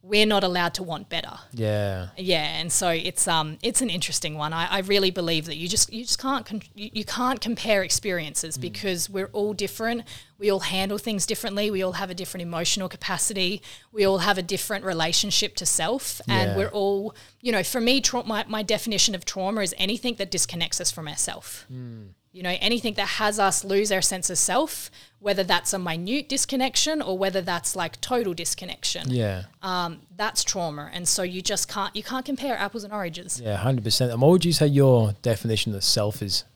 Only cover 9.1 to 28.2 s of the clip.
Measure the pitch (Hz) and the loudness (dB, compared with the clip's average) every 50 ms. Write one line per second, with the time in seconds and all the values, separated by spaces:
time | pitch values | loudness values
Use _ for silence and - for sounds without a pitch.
9.1 | 196 190 190 190 - 208 202 208 214 - 202 185 - - 226 226 240 233 226 - | -4 -6 -6 -4 -2 -2 -2 -2 -2 -2 -4 -6 -4 -4 -4 -2 -2 -4 -6 -10
10.1 | - - - _ _ _ 202 208 196 190 185 190 185 190 190 196 202 208 - 233 | -16 -18 -18 _ _ _ 2 2 2 2 0 0 0 0 0 0 -2 -4 -2 -2
11.1 | 214 196 175 - 185 - - 226 196 202 208 214 208 190 190 185 175 190 202 190 | 0 0 0 -2 -2 -4 -4 -4 -2 0 0 0 0 0 0 0 -2 -2 -4 -4
12.1 | 180 175 190 - - 185 175 170 170 165 170 170 - 202 190 180 - - - - | -6 -8 -8 -8 -8 -8 -6 -4 -4 -2 0 0 0 0 -2 -6 -8 -8 -4 -4
13.1 | 190 170 - - 220 196 185 175 208 196 - - - - - _ - 214 202 190 | -2 0 -2 -2 0 0 0 0 0 -4 -8 -16 -20 -20 -20 _ 0 4 4 6
14.1 | 196 185 170 208 202 185 180 170 202 185 - - 214 196 - 190 180 165 160 165 | 6 4 4 4 4 2 2 -2 -4 -4 -2 -4 -4 -4 -2 -2 0 0 0 2
15.1 | 170 - - 202 - - 214 202 - - 180 - - - 160 165 233 269 - - | 2 2 2 2 2 2 2 0 -2 -2 0 0 2 2 2 0 0 -2 -2 -6
16.1 | - - - - 202 190 190 190 196 196 196 196 - 208 196 196 202 196 196 220 | -8 -6 -2 0 2 2 2 2 2 0 -2 -2 0 0 0 2 0 0 -2 -6
17.1 | - - - - _ _ - 247 226 196 180 - - 254 226 240 262 277 - - | -10 -12 -20 -20 _ _ -2 0 0 0 0 0 -2 2 2 4 4 4 2 2
18.1 | - 240 - 196 220 208 - - 214 214 214 185 220 202 - 233 208 185 - - | 0 0 -2 -2 -4 -4 -2 -2 -4 -4 0 0 0 0 0 -2 2 2 2 2
19.1 | 202 180 - - - 190 185 190 214 214 202 180 - - 185 190 220 - - 247 | 2 -2 -6 -8 -6 -2 -2 -2 0 0 -2 -2 0 0 0 0 0 -2 -2 -4
20.1 | 240 - 196 185 - 180 - - - 170 165 160 - - 175 - - - 160 147 | -4 -4 -6 -4 -2 -2 -2 -2 -2 -4 -4 -2 -2 -2 -2 -4 -4 -4 -10 -10
21.1 | 147 - - - - - - - - - - _ 131 127 127 120 117 113 107 95 | -4 -4 -4 -4 -4 -10 -12 -14 -16 -16 -14 _ -14 -12 -12 -12 -14 -14 -16 -18
22.1 | - _ _ _ _ 185 180 180 180 - - 208 240 233 233 233 208 214 202 190 | -20 _ _ _ _ -6 -4 -2 -2 2 2 2 2 2 0 -2 -2 -2 -2 -2
23.1 | - - 220 208 208 214 202 190 185 - - 196 196 196 214 202 196 185 170 - | 0 2 2 2 4 4 4 4 4 2 0 2 2 2 4 4 2 4 4 2
24.1 | 196 185 180 - 185 - - - 185 240 320 302 - - - - _ - - - | 0 0 -4 -2 0 0 0 2 2 2 2 0 -4 -10 -12 -14 _ -20 -20 -20
25.1 | _ _ 202 202 202 196 190 180 190 175 175 - - 190 180 175 160 165 175 190 | _ _ -2 0 0 0 4 4 4 4 4 0 -2 -2 -2 -2 -4 -4 -2 -2
26.1 | 247 294 294 - 262 269 - - 277 262 262 269 254 - - 294 320 311 - 160 | -2 -2 -2 -2 -2 -2 -2 0 0 0 0 0 2 2 2 2 0 -2 -2 -2
27.1 | 190 185 196 190 180 196 175 180 175 170 - - - 190 170 165 - - - - | -2 0 0 0 0 -2 -2 -2 -4 -2 -2 -4 -4 -2 -4 -4 -6 -8 -4 -2
28.1 | 254 240 | 0 0